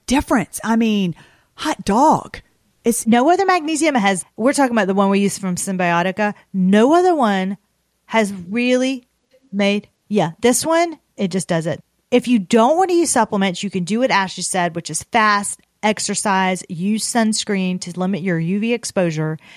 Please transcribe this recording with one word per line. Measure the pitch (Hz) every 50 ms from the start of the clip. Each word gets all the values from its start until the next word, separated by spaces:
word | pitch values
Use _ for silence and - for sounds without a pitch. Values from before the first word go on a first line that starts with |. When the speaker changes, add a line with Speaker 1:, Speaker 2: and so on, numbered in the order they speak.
| _
Speaker 1:
difference. | - 233 277 311 - 320 247 175 - - - -
I | 214 226
mean, | 226 233 226 214 208 196 175 156 - - _ _ _ _ _ _
hot | - - 302 - - 185
dog. | - 196 226 277 311 262 151 - - - - - _ _ _ _ _ _ _ -
It's | 233 240 - -
Speaker 2:
No | 226 220 240 247 302
other | 349 370 392
magnesium | 370 370 359 302 294 320 285 302 320 285
has, | 254 196 196 196 175 - _ _
we're | - - 262 285
talking | 277 277 254 240
about | 226 202
the | 185 196
one | 196 202 196
we | 196 196
use | 202 196 - -
from | 196 190 180
Symbiotica. | 175 - - 196 185 185 175 170 170 175 190 185 - 214 208 202 - _ _ -
No | 190 185 185 196 208 220 262 311
other | 349 359 370 349
one | 311 254 214 202 190 185 190 202 - _ _ _ _ _ _ _ _ _
has | - - 226 220 196 202
really | 190 175 170 196 233 240 247 254 254 254 262 269 247 - _ _ _ _ _ _ _ _ _
made, | - 196 202 196 202 208 202 - _ _ _
yeah, | - 202 208 170 165 165 -
this | - 233 254 - -
one, | 311 320 330 339 339 320 - _ _ _
it | - 214 190 165
just | - - -
does | 180 165 156
it. | 165 151 - - _ _ _ _ _ -
If | 247 247 233
you | 247 233
don't | 190 - - 226 226 254 311
want | 330 381 370
to | 359
use | 339 339 -
supplements, | - 254 220 220 - 202 190 196 175 - -
you | 202
can | - 190 180
do | 160 208 226
what | 254 262 175
Ashley | 196 190 185 - - 180
said, | - - 190 175 175 160
which | - - -
is | 151 - -
fast, | - - 233 214 214 208 202 208 - - - _ _ _ _ -
exercise, | 214 214 - - - 208 - - 214 196 190 190 185 185 185 - -
use | 185 156 175 196 214 220 -
sunscreen | - - 240 226 220 220 - - - 214 190 190 185 180 180
to | - - 170 175
limit | 185 185 202 175 170
your | 196 175 165
U | 165 165 190 208
V | 208 233 240
exposure, | 233 - - - - 185 170 156 156 156 156 156 151 - - -